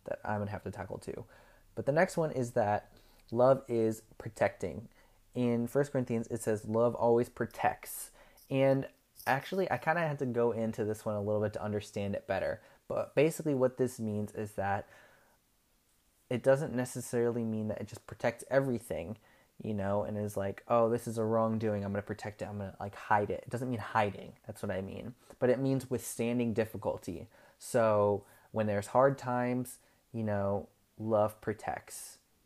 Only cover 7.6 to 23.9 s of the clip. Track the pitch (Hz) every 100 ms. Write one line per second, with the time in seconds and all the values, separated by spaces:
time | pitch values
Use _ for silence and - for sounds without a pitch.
7.6 | - - - - - - - - - 135
8.6 | 135 135 - _ _ - - 131 - 190
9.6 | 185 - - 165 160 143 131 120 120 110
10.6 | 110 113 107 107 113 104 101 107 104 107
11.6 | 107 104 104 107 101 98 - 95 76 -
12.6 | - - - - 104 - 156 160 156 135
13.6 | 127 - 127 - 110 104 104 - 104 -
14.6 | 98 101 - - - _ _ _ _ _
15.6 | _ _ _ _ _ _ - 123 135 135
16.6 | 160 117 123 131 - 120 120 120 113 110
17.6 | 110 - 107 - - - 123 - - 135
18.6 | 139 117 - 78 85 110 _ _ _ -
19.6 | 110 107 98 101 - 104 104 101 98 98
20.6 | - 120 113 117 - 113 110 113 113 110
21.6 | 110 104 101 101 - 104 107 - 92 104
22.6 | 98 - 104 - - 107 104 92 - 123
23.6 | 127 117 -